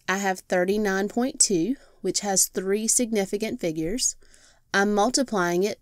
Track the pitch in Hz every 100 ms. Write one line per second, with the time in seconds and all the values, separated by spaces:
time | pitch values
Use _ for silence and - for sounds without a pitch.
0 | - 190 196 185 - 185 180 208 208 190
1 | 196 240 262 - - 180 180 277 - _
2 | 185 - 202 190 - 196 185 208 220 -
3 | 233 220 196 202 220 247 175 160 160 247
4 | - - - - - _ _ 196 196 208
5 | 220 254 262 208 175 175 208 -